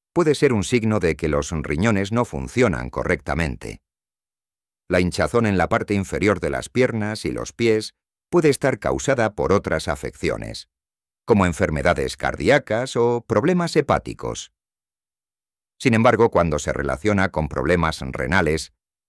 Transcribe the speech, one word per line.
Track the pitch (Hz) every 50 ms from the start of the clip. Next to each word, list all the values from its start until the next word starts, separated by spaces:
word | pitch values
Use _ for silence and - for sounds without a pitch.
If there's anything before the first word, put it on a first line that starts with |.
| _ _ -
puede | 170 175 156 143
ser | - - 139 123
un | 104 90
signo | - - 123 107 113 107 104
de | 87 85 76
que | 73 - 78
los | 76 71 71 -
riñones | 85 78 65 64 73 76 95 117 110 98 98 95
no | 110 120 120
funcionan | - - 71 67 65 - 123 127 113 80 62 62 62
correctamente. | - 65 - - 87 82 - - 69 76 85 73 62 - - 55 52 - _ _ _ _ _ _ _ _ _ _ _ _ _ _ _ _ _ _ _ _ _ -
La | 90 90
hinchazón | 90 87 - - 90 76 - 120 113
en | 107 98 90
la | 85 78
parte | 107 113 - - 104
inferior | 101 95 - - 69 85 104 101 87
de | 85 76
las | 69 64 62 -
piernas | - 120 127 123 117 113 104 104 110 104 -
y | 78
los | 64 57 58 - -
pies | - 117 113 110 110 107 - - _ _ _ _ _ _ _
puede | - 175 160 151
estar | 135 - - 139 123 -
causada | - 67 67 67 - - 135 123 113 110 -
por | - 65 71
otras | 92 101 - - 87 80 - -
afecciones, | 78 69 - 64 - - - 82 58 55 53 53 57 - - _ _ _ _ _ _ _ _ _ _ _ _
como | - 117 104 95
enfermedades | 90 82 - 95 82 78 73 71 87 85 71 69 67 - -
cardíacas | - 65 64 - 71 92 131 147 - - 107 113 127 131 -
o | 123 117 120 120 120 - -
problemas | 117 104 107 160 185 180 170 165 -
hepáticos. | 160 139 - 104 69 - 62 58 - - 58 58 - - - _ _ _ _ _ _ _ _ _ _ _ _ _ _ _ _ _ _ _ _ _ _ _ _ _ -
Sin | - 131 113
embargo, | 110 113 123 113 104 113 113
cuando | - 92 85 85 73 76
se | - - 64
relaciona | 62 71 71 65 65 - 104 104 98 95 92
con | - - 80 76
problemas | - 71 65 76 87 87 82 80 80 -
renales, | - 65 - - 67 64 85 - - 76 78 80 - - _ _ _ _ _ _ _